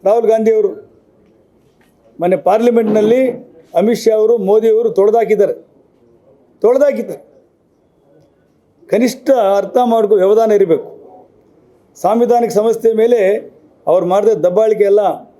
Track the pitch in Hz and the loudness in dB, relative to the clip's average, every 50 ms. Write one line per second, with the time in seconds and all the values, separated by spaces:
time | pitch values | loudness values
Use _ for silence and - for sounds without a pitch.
0 | _ 190 214 240 226 208 220 226 220 226 220 214 202 190 - - - _ _ _ | _ 0 0 0 0 0 0 0 0 0 0 0 0 -2 -4 -8 -18 _ _ _
1 | _ _ _ _ _ _ _ _ _ _ _ _ _ _ _ _ _ _ _ _ | _ _ _ _ _ _ _ _ _ _ _ _ _ _ _ _ _ _ _ _
2 | _ _ _ - 170 180 190 175 - 175 196 220 233 240 233 233 226 208 214 214 | _ _ _ -6 -2 -2 -2 -2 0 0 0 2 2 2 2 0 0 0 0 0
3 | 208 214 233 254 262 254 - 156 - - - - - _ - 165 185 220 240 - | 2 2 2 2 0 -2 -4 -8 -16 -20 -20 -20 -20 _ -4 -2 0 0 -2 0
4 | - 220 220 214 214 220 240 233 190 190 208 220 214 226 220 220 240 226 165 190 | 0 0 0 2 2 0 0 0 0 0 0 2 2 2 0 2 2 2 2 4
5 | 196 208 214 233 220 180 214 202 208 160 123 - - _ _ _ _ _ _ _ | 4 4 2 2 2 0 0 0 0 -2 -2 -8 -12 _ _ _ _ _ _ _
6 | _ _ _ _ _ _ _ _ _ _ _ _ - 214 247 269 285 285 254 214 | _ _ _ _ _ _ _ _ _ _ _ _ 0 0 2 2 0 0 -2 -4
7 | 233 - 165 - - _ _ _ _ _ _ _ _ _ _ _ _ _ _ _ | -10 -12 -14 -16 -18 _ _ _ _ _ _ _ _ _ _ _ _ _ _ _
8 | _ _ _ _ _ _ _ _ _ _ _ _ _ _ _ _ _ - - 214 | _ _ _ _ _ _ _ _ _ _ _ _ _ _ _ _ _ -4 -2 -2
9 | 247 240 - - - - 269 247 214 196 196 202 190 185 - 247 247 233 226 226 | -2 -2 -4 -6 -2 -2 0 0 2 0 -2 -2 -4 -4 -2 -2 -2 0 0 -2
10 | 214 202 214 196 180 196 214 220 226 220 214 202 196 175 160 139 - - - - | 0 0 0 0 2 2 2 0 2 0 2 0 2 0 -2 -4 -4 -12 -20 -20
11 | - - - - - _ _ _ _ _ _ _ _ _ _ _ _ _ _ - | -20 -20 -20 -20 -20 _ _ _ _ _ _ _ _ _ _ _ _ _ _ -6
12 | - 175 214 233 240 220 240 240 240 214 170 202 214 226 220 226 - 226 226 220 | -4 -2 0 0 0 0 0 0 0 -2 -2 -2 0 0 -2 0 -2 -2 0 0
13 | 220 240 247 233 190 185 208 - - - _ _ _ _ _ _ _ - 160 185 | 0 0 0 0 0 0 -2 -4 -6 -12 _ _ _ _ _ _ _ -2 -2 0
14 | 180 175 180 202 202 214 220 170 156 180 180 202 220 220 220 - 208 202 196 208 | 0 0 -2 0 0 0 -2 0 -2 0 0 0 0 0 0 0 0 2 2 0
15 | 208 185 151 - - _ _ | 0 -2 -4 -6 -14 _ _